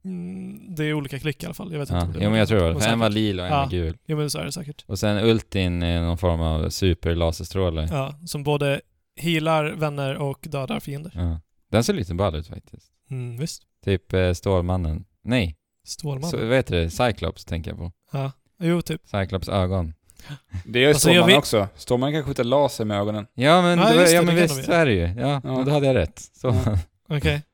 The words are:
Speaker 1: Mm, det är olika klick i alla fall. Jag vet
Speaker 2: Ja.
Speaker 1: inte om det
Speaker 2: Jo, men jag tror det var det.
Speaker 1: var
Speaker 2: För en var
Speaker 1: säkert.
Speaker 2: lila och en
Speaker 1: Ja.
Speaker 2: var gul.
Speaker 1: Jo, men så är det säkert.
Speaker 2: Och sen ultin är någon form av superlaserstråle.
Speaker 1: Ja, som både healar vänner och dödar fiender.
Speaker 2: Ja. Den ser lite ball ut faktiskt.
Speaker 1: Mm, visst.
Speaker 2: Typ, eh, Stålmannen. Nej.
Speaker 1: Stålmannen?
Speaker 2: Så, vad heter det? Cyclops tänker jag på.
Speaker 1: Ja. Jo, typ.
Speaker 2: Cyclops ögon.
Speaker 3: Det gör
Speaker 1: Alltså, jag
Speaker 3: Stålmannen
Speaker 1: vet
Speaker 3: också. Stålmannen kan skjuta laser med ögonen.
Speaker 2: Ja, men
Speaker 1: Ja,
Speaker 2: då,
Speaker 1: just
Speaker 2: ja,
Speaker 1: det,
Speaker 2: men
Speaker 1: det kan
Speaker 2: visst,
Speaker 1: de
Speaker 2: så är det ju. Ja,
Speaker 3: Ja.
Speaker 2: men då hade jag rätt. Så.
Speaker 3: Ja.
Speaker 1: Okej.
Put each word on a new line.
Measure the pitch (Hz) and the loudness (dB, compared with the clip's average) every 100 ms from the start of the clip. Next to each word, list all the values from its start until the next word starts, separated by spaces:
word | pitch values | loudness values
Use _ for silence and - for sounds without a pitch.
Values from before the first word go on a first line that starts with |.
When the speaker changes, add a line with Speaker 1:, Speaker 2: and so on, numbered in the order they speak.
Speaker 1:
Mm, | 185 180 175 185 190 202 - | -10 -10 -10 -12 -12 -16 -14
det | 160 | -6
är | 151 | -2
olika | 151 139 139 | -2 -4 -6
klick | 151 - | -6 -6
i | 175 | -10
alla | |
fall. | - 196 | -10 -8
Jag | 151 | -8
vet | 143 | -4
Speaker 2:
Ja. | 90 | -2
Speaker 1:
inte | 85 | -2
om | |
det | 82 | 0
Speaker 2:
Jo, | 101 | 0
men | 110 | 2
jag | 104 | 4
tror | 107 | 4
det | |
var | 85 | 2
det. | |
Speaker 1:
var | 82 | 2
Speaker 2:
För | 110 | 0
en | 117 | 2
var | 113 | 2
Speaker 1:
säkert. | |
Speaker 2:
lila | 104 107 92 | 2 0 -2
och | 90 | -2
en | |
Speaker 1:
Ja. | 147 | -2
Speaker 2:
var | 135 | -2
gul. | 117 80 80 - | -2 -4 -6 -8
Speaker 1:
Jo, | 151 | -6
men | 151 | -4
så | 151 | -6
är | |
det | 160 | -8
säkert. | 175 147 - - | -10 -12 -16 -10
Speaker 2:
Och | 95 | -2
sen | 104 104 | 0 2
ultin | 113 113 - 98 90 87 | 2 2 0 -2 0 0
är | 85 85 | 0 0
någon | 85 85 | 0 0
form | 90 82 | 0 0
av | 80 78 82 | 0 0 -2
superlaserstråle. | - 95 87 90 85 82 80 85 95 90 80 80 | 0 0 2 0 0 0 -2 -6 -2 -2 -2 -4
Speaker 1:
Ja, | 143 135 147 170 | -4 -6 -10 -10
som | 151 | -6
både | 139 147 143 139 _ _ _ - | -2 0 0 -2 _ _ _ -8
healar | 170 160 160 156 | -2 0 2 0
vänner | 151 - 151 143 135 | 0 -4 -4 -2 -6
och | 139 143 - 165 | -4 -6 -6 -8
dödar | 143 131 226 | -8 -6 -8
fiender. | - 143 165 | -8 -12 -10
Speaker 2:
Ja. | 85 85 80 _ _ _ | -4 -2 -4 _ _ _
Den | 107 | 0
ser | 120 | 2
lite | 196 92 | -2 -4
ball | 85 101 | 0 0
ut | 78 78 | -2 -10
faktiskt. | - _ - _ _ _ | -16 _ -20 _ _ _
Speaker 1:
Mm, | 127 123 117 | -10 -8 -8
visst. | 160 - _ _ | -8 -10 _ _
Speaker 2:
Typ, | - 92 _ | -4 -4 _
eh, | 95 90 | 0 0
Stålmannen. | 87 101 95 87 92 82 78 - _ | 0 0 0 0 -2 -2 -4 -10 _
Nej. | - 123 85 - _ _ | -2 -2 -2 -6 _ _
Speaker 1:
Stålmannen? | - - 151 135 160 | -18 -10 -8 -6 -6
Speaker 2:
Så, | - 113 | -4 2
vad | 131 | 2
heter | - 90 | 2 0
det? | 85 | 0
Cyclops | - 123 - 85 - | 0 -2 0 -6 -8
tänker | - 85 82 | -8 -8 -8
jag | 80 | -10
på. | 85 _ _ | -12 _ _
Speaker 1:
Ja. | 139 135 - _ _ | -6 -6 -10 _ _
Jo, | 170 170 | -2 0
typ. | - 160 _ | -2 -10 _
Speaker 2:
Cyclops | 104 90 92 - | -4 -4 -4 -2
ögon. | 101 92 95 82 - _ - - 147 _ 92 | 0 0 0 -4 -8 _ -20 -18 -18 _ -12
Speaker 3:
Det | - 120 | -2 4
gör | 135 | 4
Speaker 1:
Alltså, | 147 147 | 6 6
jag | |
Speaker 3:
Stålmannen | 175 180 | 8 8
Speaker 1:
vet | 170 | 6
Speaker 3:
också. | - 110 98 - | 6 0 0 -6
Stålmannen | - 123 135 | -2 0 0
kan | 156 | -2
skjuta | 135 135 | -4 -2
laser | 120 139 139 - | 2 2 2 0
med | 107 101 | -2 -2
ögonen. | 104 107 104 | -2 -4 -8
Speaker 2:
Ja, | - 139 175 | 0 4 6
men | 175 175 | 6 4
Speaker 1:
Ja, | 190 | 6
Speaker 2:
då, | 160 | 6
Speaker 1:
just | 175 | 8
Speaker 2:
ja, | 170 | 6
Speaker 1:
det, | 170 | 4
Speaker 2:
men | |
Speaker 1:
det | 170 | 4
kan | 170 135 | 2 0
Speaker 2:
visst, | |
Speaker 1:
de | - | 0
Speaker 2:
så | |
är | 170 156 | 2 4
det | |
ju. | 98 | 2
Ja, | 85 107 127 | 0 -2 -2
Speaker 3:
Ja. | 143 | -2
Speaker 2:
men | 131 131 | -2 -2
då | 131 | 0
hade | 147 139 | 2 4
jag | 123 | 2
rätt. | 80 - - | 0 -6 -20
Så. | _ 127 101 92 | _ -2 0 2
Speaker 3:
Ja. | 95 - _ _ 151 | -2 -4 _ _ -2
Speaker 1:
Okej. | 156 147 - | 0 -2 -6